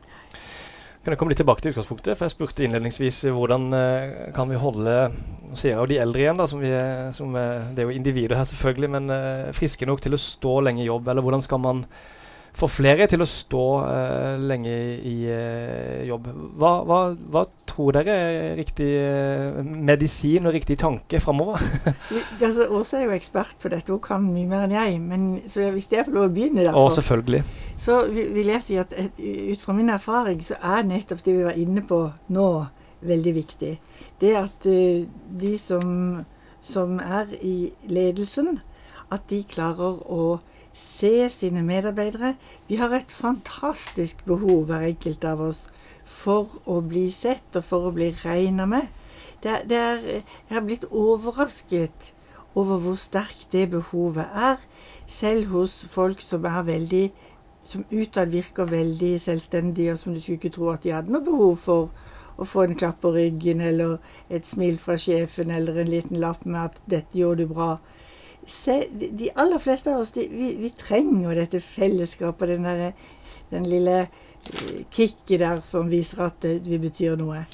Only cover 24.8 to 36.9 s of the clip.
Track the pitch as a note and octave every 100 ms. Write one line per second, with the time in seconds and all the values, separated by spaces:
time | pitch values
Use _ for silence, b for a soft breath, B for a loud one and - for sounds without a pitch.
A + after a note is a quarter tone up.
24.8 | A3 E3+ E3+ F#3 F#3+ F#3 G3 G3+ G3 G3
25.8 | - A3 C#4+ G3 G3 F3 C#4 B3 E3+ C#3+
26.8 | C3+ D#3+ - A#2 B2 C3 C#3+ B B B
27.8 | - B3 A3 G#3+ G#3 G#3 G3+ A3+ A#3 F#3+
28.8 | F#3 - F#3+ - G3 G3+ G3 G3+ - G3+
29.8 | A#3 G3+ G#3 A#3 A3 E3+ E3+ - F3 G3+
30.8 | G3+ F#3 G3 F3 F#3+ F#3 F3 E3+ E3+ G3
31.8 | G3+ F3 D#3+ D3 - F#3 G3 D#3+ C#3+ -
32.8 | B B E3+ E3 E3+ D#3+ D#3 - D3+ D#3+
33.8 | B B B - G3 G#3+ G3 - F#3+ F#3
34.8 | F3+ F3 E3+ - - F#3 G3 G#3 - F3+
35.8 | F3+ F3+ F3+ F3 - B B B - G3
36.8 | F3+